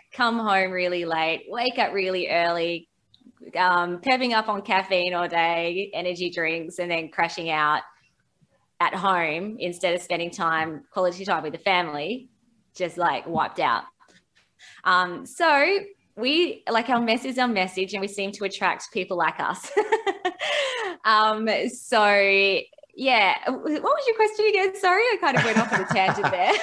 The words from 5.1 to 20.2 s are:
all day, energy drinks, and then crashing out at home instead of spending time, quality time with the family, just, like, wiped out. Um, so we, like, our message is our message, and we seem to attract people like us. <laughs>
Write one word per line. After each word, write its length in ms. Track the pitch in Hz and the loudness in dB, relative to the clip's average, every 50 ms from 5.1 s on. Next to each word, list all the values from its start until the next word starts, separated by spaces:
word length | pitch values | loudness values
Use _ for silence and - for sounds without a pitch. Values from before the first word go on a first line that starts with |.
| 180 | 0
all 140 | 175 175 | -2 -2
day, 640 | 170 170 170 165 170 170 170 170 170 175 190 202 196 - | 0 2 2 2 2 2 0 -2 -2 -4 -4 -6 -6 -6
energy 380 | 156 175 180 180 170 185 175 | -6 -4 -4 -4 -4 -6 -6
drinks, 480 | 175 175 165 160 160 165 160 165 180 - | -4 -2 -2 -2 -2 -4 -6 -8 -6 -6
and 100 | 175 175 | -4 -2
then 200 | 170 165 160 156 | -2 -4 -4 -6
crashing 420 | - - 170 165 - - 165 165 | -2 -2 -2 -2 -2 -6 -4 -2
out 320 | 156 156 151 151 151 - - - _ _ _ _ _ _ _ _ _ _ _ _ _ _ _ _ _ - | 0 2 2 2 2 0 -2 -8 _ _ _ _ _ _ _ _ _ _ _ _ _ _ _ _ _ -2
at 160 | 175 - - | -2 0 0
home 600 | 185 185 196 190 175 170 156 151 170 190 214 214 - | 0 0 0 2 2 0 -2 -2 -4 -6 -8 -8 -8
instead 340 | - 180 175 175 - 175 175 | -8 -8 -6 -2 -2 -2 -2
of 80 | 180 | -2
spending 300 | 180 - 180 165 170 175 | -4 -4 -4 -4 -4 -6
time, 540 | - - 175 165 160 160 160 165 156 147 - _ | -6 -2 -2 0 0 0 -2 -4 -6 -12 -14 _
quality 320 | - 202 185 180 175 185 196 | -4 0 0 0 -2 -4 -4
time 200 | 202 185 160 160 | -2 -2 -2 -2
with 80 | 151 | -6
the 80 | 143 165 | -8 -4
family, 720 | - 202 185 180 175 160 147 147 147 175 240 254 - - _ _ _ _ _ _ _ _ - | 0 2 2 2 0 0 -4 -6 -6 -6 -6 -8 -10 -16 _ _ _ _ _ _ _ _ -8
just, 240 | - 185 165 - | -6 -6 -6 -2
like, 300 | 170 175 165 143 123 - | 0 0 0 0 -2 -4
wiped 320 | 160 165 160 143 101 - - | -4 -2 -2 -2 -2 -2 0
out. 240 | 160 131 117 95 - - _ _ _ _ _ _ _ _ _ _ _ _ _ _ - - - - - | 0 2 2 0 -2 -8 _ _ _ _ _ _ _ _ _ _ _ _ _ _ -20 -20 -14 -4 0
Um, 440 | 190 185 180 180 180 175 - - | 2 4 4 2 0 -4 -10 -12
so 540 | - - - 339 330 294 277 285 339 403 392 392 - - _ _ _ - | -10 -2 2 4 4 6 6 4 4 2 0 -2 -6 -18 _ _ _ -8
we, 480 | 208 233 262 302 330 359 285 - - - | -4 -2 0 2 2 2 0 -2 -6 -4
like, 220 | - 226 226 233 262 | 0 0 0 2 2
our 120 | 247 233 | 0 0
message 300 | 240 220 226 262 - 262 | 2 2 0 0 -2 -4
is 60 | 240 | -2
our 100 | 254 254 | -2 0
message, 460 | 240 220 190 185 185 - 190 190 190 208 | 0 2 0 0 -2 -2 -4 -4 -4 -4
and 80 | 196 | -6
we 60 | 196 | -6
seem 240 | 202 202 - 196 196 | -6 -6 -6 -6 -6
to 140 | 202 - 208 | -6 -6 -6
attract 460 | 190 190 - 202 180 - - - - | -6 -4 -2 -2 -2 -2 -2 -6 -8
people 260 | - 214 180 - 190 | -6 -6 -4 -4 -2
like 220 | 170 165 160 - - | 0 0 -2 -2 -2
us. 300 | 156 - 180 - - - 554 | -4 -4 -4 -6 -8 -4 -2
<laughs> 60 | - - - - 440 440 403 - - | -2 0 0 0 -2 0 -4 -6 -4